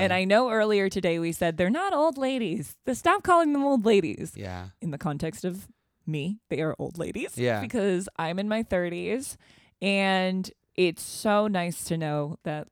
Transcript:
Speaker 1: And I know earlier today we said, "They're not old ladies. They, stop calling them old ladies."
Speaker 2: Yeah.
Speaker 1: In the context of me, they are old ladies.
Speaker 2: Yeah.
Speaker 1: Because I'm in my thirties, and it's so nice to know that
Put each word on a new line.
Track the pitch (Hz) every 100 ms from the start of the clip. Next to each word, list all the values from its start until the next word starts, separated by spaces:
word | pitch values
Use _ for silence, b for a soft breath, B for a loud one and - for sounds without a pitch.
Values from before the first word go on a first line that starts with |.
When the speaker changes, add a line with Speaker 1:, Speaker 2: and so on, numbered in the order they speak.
Speaker 1:
And | 190
I | 185 190
know | 208 254
earlier | 220 214 208 196
today | 190 180 165
we | 165
said, | 165 170 165
"They're | 180
not | 285 392
old | 330 311 269
ladies. | 262 262 214 165 143 - -
They, |
stop | 247 339 392
calling | - 339 320
them | 285
old | 277 269 214
ladies." | 202 160 101 165 -
Speaker 2:
Yeah. | 98 90 92 -
Speaker 1:
In | 165
the | 143
context | 170 143 160 - 180
of | 180 - _ _ _ -
me, | 156 156 214 -
they | 147
are | 156 -
old | 135 170
ladies. | 170 202 330 -
Speaker 2:
Yeah. | 123 107
Speaker 1:
Because | 147 240 202 180 196 -
I'm | 160 180
in | 208
my | 220
thirties, | 220 185 175 175 180 233 269 - b b b _
and | 190 196 190 190 185 185 185 - _ -
it's | 180 165
so | - - 220 208 214
nice | 190 175 165 -
to | 165
know | 156 151 147 -
that | - 151 -